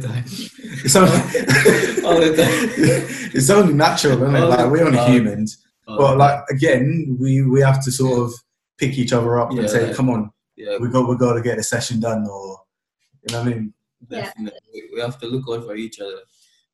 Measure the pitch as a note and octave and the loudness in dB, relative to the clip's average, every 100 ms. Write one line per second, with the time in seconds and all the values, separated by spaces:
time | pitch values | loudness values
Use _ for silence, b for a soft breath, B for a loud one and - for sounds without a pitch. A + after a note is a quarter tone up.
0 | B2+ A#2+ - - - - - - - G3 | -6 -8 -8 -12 -14 -16 -16 -8 0 4
1 | F#3 F3 - - - - - - - - | 4 4 0 -4 0 2 4 4 0 -2
2 | - E3+ D#3+ D#3+ E3+ - A3 - C#3+ C3 | 2 2 4 4 2 0 -2 0 2 2
3 | - - - B2+ C3+ G3+ F#3 C#3+ D#3+ F3+ | -2 -10 -6 -2 4 4 4 4 2 2
4 | D3+ B2+ C3+ C3+ E3+ B2 B2 D#3 D#3+ B2+ | 0 2 2 2 2 2 2 4 4 4
5 | B2 B2+ G#2+ G2+ G#2+ - _ _ - G#2+ | 4 4 2 -2 -6 -8 _ _ -8 0
6 | C#3 C3+ C#3+ C#3+ - C#3 D#3+ B2+ C#3 E3 | 2 6 4 2 -4 -2 2 2 0 -2
7 | C#3+ B2+ C3+ C3+ C3+ C3 C3+ C3+ C3 B2 | -4 -2 0 0 2 4 4 2 -2 -2
8 | C3 B2 A#2 - _ _ _ - C3 C3 | 0 0 -2 -6 _ _ _ -6 -4 -2
9 | A#2 A#2+ A#2 A#2+ A#2 B2 G#2+ A#2+ A2 - | 0 0 0 0 -2 -2 -2 0 -2 -2
10 | C3 A2+ G#2 _ _ - G#2+ G2+ A#2+ B2+ | -2 -2 -4 _ _ -16 -10 -6 -2 0
11 | A#2+ B2 B2 A#2 A#2+ A2 G#2 A#2+ - A2+ | 0 0 0 0 -2 -4 -4 -4 -4 -4
12 | A2+ A2 G#2 G2 G2 F#2+ _ _ _ _ | -2 -4 -6 -8 -14 -18 _ _ _ _
13 | _ _ - A#2 A#2+ A#2 G#2+ - _ _ | _ _ -10 -6 -4 -4 -8 -14 _ _
14 | A#2 A2 A2 - G#2+ - _ A2 - A2 | -16 -12 -12 -12 -14 -16 _ -20 -14 -8
15 | A#2+ - A#2 C3 B2 A2+ A2+ G#2+ A2+ - | -8 -8 -8 -8 -6 -8 -10 -10 -12 -12
16 | G2+ F#2+ - _ _ _ _ | -14 -14 -20 _ _ _ _